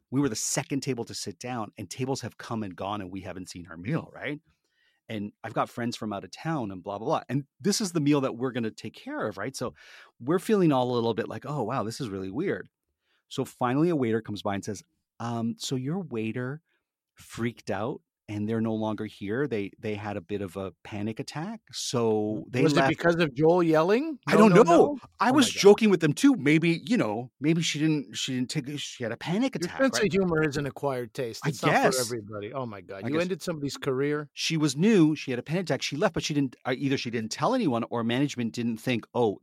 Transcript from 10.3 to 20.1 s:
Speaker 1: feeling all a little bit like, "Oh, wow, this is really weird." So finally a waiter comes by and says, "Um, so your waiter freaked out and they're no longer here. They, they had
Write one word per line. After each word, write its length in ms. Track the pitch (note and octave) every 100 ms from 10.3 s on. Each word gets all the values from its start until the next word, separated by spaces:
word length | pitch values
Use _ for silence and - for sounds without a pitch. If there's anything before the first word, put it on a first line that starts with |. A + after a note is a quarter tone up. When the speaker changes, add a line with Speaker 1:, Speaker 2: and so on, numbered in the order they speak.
| F#3
Speaker 1:
feeling 320 | - G#3 E3
all 200 | C3 B2
a 20 | B2
little 180 | A#2
bit 140 | A2+ G#2
like, 180 | A2 C3
"Oh, 160 | D3
wow, 180 | G#2+ C3
this 160 | G#2 -
is 80 | A#2
really 200 | F#2+ F#2+
weird." 380 | A2+ F#3 G#2 - _ _ _ _ _ _
So 160 | - A2+
finally 440 | - B2 C#3 F3
a 60 | D#3
waiter 260 | A#2 A2
comes 200 | G#2+ G2+
by 120 | G#2 G2
and 80 |
says, 180 | A2 F#2+ - _ _ -
"Um, 360 | A#2 A#2 A#2 A2+
so 180 | - C3
your 240 | C3 F#3+
waiter 640 | E3 A2+ A2 A#2+ B2+ D3+ _ _ _ _ _ _
freaked 540 | - - A#2+ - -
out 320 | G2 A#2 - _ _ -
and 200 | G#2 G#2
they're 120 | A2+
no 120 | A2+
longer 320 | A2 A2 G#2 G#2+
here. 400 | - G2 A#2+ C#3+
They, 240 | A2 G2 -
they 140 | G#2+ G#2
had 200 | G#2